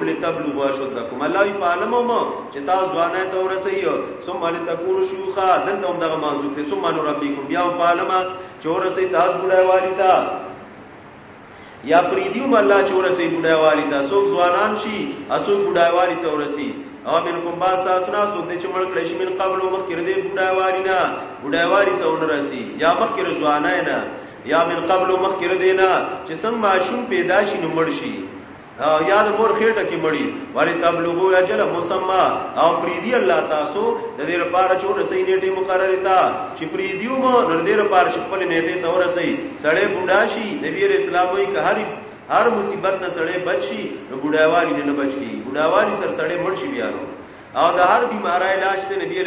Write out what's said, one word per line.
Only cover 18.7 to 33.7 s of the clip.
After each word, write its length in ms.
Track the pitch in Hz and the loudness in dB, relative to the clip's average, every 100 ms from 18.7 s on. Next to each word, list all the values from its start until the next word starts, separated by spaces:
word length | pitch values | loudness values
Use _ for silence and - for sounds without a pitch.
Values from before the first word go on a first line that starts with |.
مړ 100 | 185 185 | -2 -2
کړی 140 | 170 165 | -2 -4
شي 80 | 170 | -4
من 80 | 185 185 | -4 -2
قبل، 200 | 190 185 185 190 | -2 0 -2 -2
مخکې 180 | - 165 | -4 -4
د 140 | 175 190 190 | -2 -2 -2
بوډاوالي 560 | 190 190 185 190 190 190 | -2 0 2 0 0 0
نه، 100 | 185 147 110 - - | 0 0 -2 -10 -10
بوډاوالي 500 | 135 160 170 196 196 180 | -4 0 2 4 2 2
ته 60 | 165 | 0
ونه 180 | 160 160 | 0 0
رسي، 300 | 147 139 131 104 110 | -2 -2 -6 -8 0
یا 80 | 160 214 | 2 2
مخکې 200 | 220 202 175 | 0 0 -2
د 40 | 165 | 0
ځوانۍ 400 | 151 147 165 180 156 | 0 2 2 0 0
نه، 100 | 123 107 - - - 117 | -2 -4 -10 -14 -14 0
یا 80 | 156 170 | 2 2
من 120 | 170 170 | 0 0
قبل، 200 | 185 180 185 | 2 2 2
مخکې 240 | 190 190 175 | 0 0 0
د 40 | 185 | 2
دې 100 | 185 185 | 4 4
نه 120 | 190 156 - - - | 4 4 0 -6 -10
چې 80 | 160 | -6
څنګه 180 | 220 233 208 | -4 0 2
ماشوم 360 | 185 180 240 240 | 2 0 -4 -2
پیدا 300 | 180 170 190 202 | -2 2 2 2
شي 120 | 190 | -2
نو 60 | 165 160 | -2 0
مړ 100 | 156 139 | -2 -2
شي. 140 | 120 104 95 - - - - - 143 | -6 -8 -10 -14 -16 -18 -18 -4 0
او 100 | 156 170 | 2 4
یا 120 | 202 | 4
د 60 | 214 208 | 4 4
مور 140 | 220 214 | 2 4
خېټه 240 | 220 208 175 | 2 2 -2
کې 80 | 165 | -2
مړی، 220 | 156 147 - - - 123 | 0 0 -2 -6 -6 0
ولی 180 | 165 170 | 0 2
تبلغوا 540 | 170 165 170 170 190 185 | 2 2 0 2 4 4
اجل 220 | 185 214 196 | 4 2 0
مسمى، 540 | 170 170 185 180 190 143 - - 123 | -2 -2 -2 0 2 2 0 -4 2
او 80 | 160 175 | 2 2
پریدي 340 | 170 175 208 247 | -2 -4 -2 0
الله 240 | 190 160 151 | 2 2 0
تاسو 340 | 151 147 | -2 -2